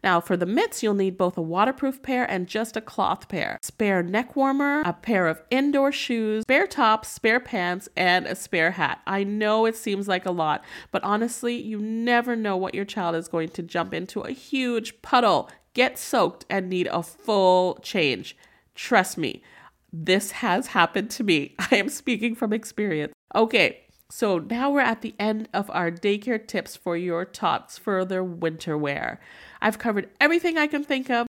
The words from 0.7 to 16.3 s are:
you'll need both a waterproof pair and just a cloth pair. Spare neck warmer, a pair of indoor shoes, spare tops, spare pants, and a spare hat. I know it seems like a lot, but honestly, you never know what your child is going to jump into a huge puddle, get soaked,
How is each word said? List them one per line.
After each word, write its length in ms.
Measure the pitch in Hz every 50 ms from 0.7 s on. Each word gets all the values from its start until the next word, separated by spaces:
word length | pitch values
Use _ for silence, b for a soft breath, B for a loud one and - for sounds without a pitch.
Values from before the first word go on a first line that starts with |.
| - -
you'll 120 | - 214 202
need 240 | 196 190 190 180 185
both 180 | 185 180 -
a 60 | -
waterproof 600 | 165 160 165 185 208 254 262 - 285 269 262 -
pair 220 | - - 254 247 247
and 220 | - - 185 180
just 300 | 175 - 220 233 226 -
a 40 | 220
cloth 480 | 220 - - - 190 - 175 - - _
pair. 300 | - 165 - - - -
Spare 400 | - - - _ 220 202 196 185
neck 340 | 175 175 190 220 247 247 -
warmer, 460 | 277 269 269 269 277 285 285 285 302
a 100 | 302 269
pair 340 | 277 - - - 240 190 180
of 160 | 160 160 160 - _
indoor 420 | 240 262 277 285 285 277 277 277
shoes, 500 | 285 - - - 240 233 220 214 214 220
spare 240 | 220 - 262 294 392
tops, 420 | 381 - - 254 220 220 220 220 -
spare 320 | - - - 226 226 254
pants, 480 | 254 - - 196 180 175 180 190 - - _
and 300 | - 185 180 175 185 -
a 80 | - -
spare 380 | 185 - - - 170 160 170
hat. 280 | 185 185 156 135 - - _
I 180 | - 190 196 202
know 420 | 196 208 214 214 214 214 220 226
it 100 | 226 226
seems 320 | 226 - 220 196 196 202 202
like 180 | 185 185 185
a 40 | 185
lot, 340 | 175 175 160 156 151 - B B B B B B
but 120 | - -
honestly, 580 | - 202 208 214 233 240 240 - - 240 240 240
you 180 | - 220 220 208
never 580 | 208 220 220 226 233 240 240 240 240 247 240
know 200 | 226 220 208 190
what 180 | 185 190 - -
your 100 | - 202
child 320 | 202 - 214 180 170 170
is 120 | 165 170 -
going 220 | - 165 160 160
to 120 | - -
jump 300 | 170 170 - 175 170 190
into 280 | 160 160 180 - - 208
a 120 | - - 262 - - -
huge 520 | - 269 254 247 240 226 226 - - _
puddle, 480 | - - - 247 240 214 175 139 - B B B B _ _
get 240 | - 254 254 - -
soaked, 460 | - - - 240 190 -